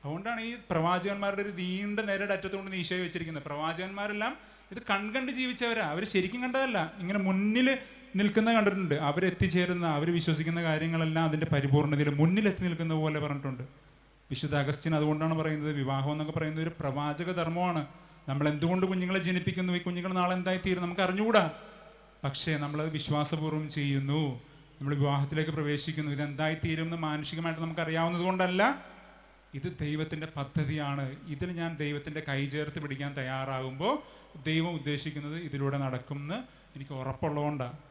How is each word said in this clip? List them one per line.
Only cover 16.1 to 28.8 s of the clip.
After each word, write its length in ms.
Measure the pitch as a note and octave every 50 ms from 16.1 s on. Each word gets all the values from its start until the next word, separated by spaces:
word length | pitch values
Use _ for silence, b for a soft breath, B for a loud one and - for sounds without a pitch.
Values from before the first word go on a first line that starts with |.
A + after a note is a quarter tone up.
| D3
എന്നൊക്കെ 200 | D3+ D#3 D3+ D#3
പറയുന്നത് 280 | D#3+ D#3+ D#3 D#3 D#3+ D#3+
ഒരു 60 | E3 E3 -
പ്രവാചക 500 | - C#3 B2 C#3+ D3 D3+ D3 D3 E3+ E3+ F#3 F3
ധർമ്മമാണ്. 420 | E3 E3 E3 E3+ F3+ F3+ E3+ D#3+ C#3+ - - B B B B B B -
നമ്മൾ 160 | C3+ C#3+ D3 D3+ D3
എന്തുകൊണ്ട് 320 | D3 D#3+ E3 F3+ F#3 F#3 F#3
കുഞ്ഞുങ്ങളെ 300 | F#3+ F#3 F3+ F3+ F#3+ F#3+ E3
ജനിപ്പിക്കുന്നു, 460 | F3 F#3 F#3 F3+ G3 - F3+ F3+ F3+ F3+ F3+
ഈ 40 | F3+
കുഞ്ഞുങ്ങൾ 280 | F#3 F3+ F3 F3 F#3+ F3+ F#3
നാളെ 140 | F3+ F3+ F#3 F3+
എന്തായിത്തീരും 440 | F3+ F#3 F#3 F#3 F#3 G3 F3+ F3+ F3+
നമുക്ക് 180 | E3+ F3 F#3 F#3+
അറിഞ്ഞുകൂടാ. 380 | F#3 F#3 G3 G#3+ A3+ A3+ G#3+ E3 D#3 - - - - - - - - - - - - - - -
പക്ഷേ 280 | C#3 C3+ - - E3 D#3 D3 D3
നമ്മളത് 260 | D3 D3 D3+ D#3 D#3+ D#3 D3+
വിശ്വാസപൂർവ്വം 680 | - - D3+ D3 D3 C#3+ - D#3 D3+ D#3 D#3 D#3 D#3 D3 C#3+
ചെയ്യുന്നു, 460 | D#3 C#3+ C#3+ C#3 C#3 C3+ C#3 C#3+ D#3 D#3 C#3 B2 A#2 B B B B B B B -
നമ്മൾ 160 | C#3+ C#3 D3 C#3+ C#3
വിവാഹത്തിലേക്ക് 500 | C#3+ C#3 C#3 C#3 C#3 D3+ D#3 D#3 D#3 D#3
പ്രവേശിക്കുന്നു. 540 | D#3 D3+ D3 D3 C#3+ - - D#3 D#3 D3+ D3+ C#3+
ഇതെന്തായിത്തീരും 680 | C#3 D3 D3 C#3+ C3+ D#3 D#3 D#3+ D#3 - E3+ D#3+ D#3 E3 E3
എന്ന് 100 | E3+ E3+ D#3+
മാനുഷികമായിട്ട് 560 | D#3 D3+ D3+ D3+ C#3+ - D#3+ E3 E3 D#3+ D#3 E3
നമുക്കറിയാവുന്നത് 600 | E3 D#3+ E3+ E3 D#3 D#3+ D#3+ E3 E3+ F3 F3 F3 F#3
കൊണ്ടല്ല, 340 | F#3+ F#3 F#3 F3+ F3+ F#3 G#3 B3 C#4 -